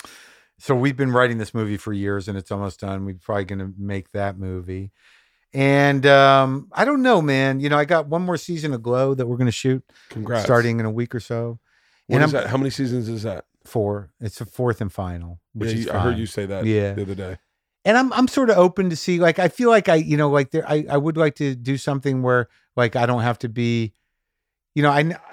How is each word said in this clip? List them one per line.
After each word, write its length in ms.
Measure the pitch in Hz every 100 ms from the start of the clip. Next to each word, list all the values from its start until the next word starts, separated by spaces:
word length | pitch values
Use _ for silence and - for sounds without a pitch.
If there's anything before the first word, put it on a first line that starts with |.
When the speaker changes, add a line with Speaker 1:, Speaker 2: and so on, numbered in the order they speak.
| - - - _ _ _
Speaker 1:
So 160 | - 127
we've 200 | 139 127
been 140 | 131
writing 280 | 123 123 113
this 160 | 104
movie 240 | 117 107 104
for 140 | 110
years, 360 | 101 98 101 95
and 80 | 98
it's 140 | -
almost 280 | 101 98 -
done. 240 | 98 95 98
We're 80 | 92
probably 260 | - 104 95
gonna 260 | 98 95 95
make 340 | 101 98 -
that 260 | 101 98 95
movie. 540 | 95 92 90 95 98 _ _ _ _ _ _
And, 500 | 135 139 143 143 139 139
um, 600 | 139 139 135 131 135 -
I 120 | -
don't 180 | 240 285
know, 180 | 254 202
man. 360 | 147 135 135 135
You 80 | 143
know, 80 | 147
I 60 | 147
got 200 | 165 147
one 140 | 165
more 140 | 180 165
season 360 | - 165 151
of 80 | 120
Glow 320 | 120 127 135
that 120 | 131 123
we're 120 | 120
gonna 120 | 123
shoot 320 | - 135 131 _ _ _
Speaker 2:
Congrats. 340 | 110 107 117
Speaker 1:
starting 340 | 101 120 117 117
in 80 | 110
a 40 |
week 240 | 110 120
or 60 | 120
so. 380 | - 117 120 117 _ _ _ _ -
Speaker 2:
What 100 | 131
Speaker 1:
And 80 |
Speaker 2:
is 100 | 151
Speaker 1:
I'm 80 | 135
Speaker 2:
that? 80 | 107
How 80 | 131
many 120 | 135
seasons 380 | - 131 123 113
is 140 | 113
that? 240 | 107 87 - _
Speaker 1:
Four. 460 | - 117 104 101 95 _
It's 180 | 110 -
the 60 |
fourth 360 | 107 - 123 110
and 120 | 101
final, 480 | - 90 87 87 87 _
which 160 | 113 113
Speaker 2:
Yeah, 60 | 113
Speaker 1:
is 80 | 117
Speaker 2:
you, 40 |
I 60 | 98
heard 120 | 120
Speaker 1:
fine. 60 | 113
Speaker 2:
you 80 | 110
say 200 | - 98
that 180 | 98 110
Speaker 1:
Yeah. 260 | 107 101
Speaker 2:
the 100 | 101
other 120 | 98
day. 240 | 98 92 90 _ _ _ _ 190
Speaker 1:
And 100 | 240
I'm, 160 | 262
I'm 160 | 233 254
sorta 260 | 285 240
open 360 | 180 180 196 185
to 60 | 156
see, 220 | - 175
like, 200 | 170 165
I 100 | 180
feel 220 | - 240
like 180 | 220 185
I, 60 | 160
you 200 | 156 147
know, 100 | 147
like, 200 | 143 135
there, 180 | 160 147
I, 160 | 151 147
I 60 | 143
would 180 | 156 160
like 200 | 156 -
to 180 | 143
do 220 | 127 123 139
something 420 | - 139 143 131
where, 260 | 127 123 117 _ _ -
like, 200 | 120 123
I 100 | 120
don't 160 | 120
have 160 | 120 113
to 80 | 120
be, 460 | 113 117 117 113 _ _ _ _ _ _ _ _
you 80 | 147
know, 80 | 147
I, 260 | 143 160 175 -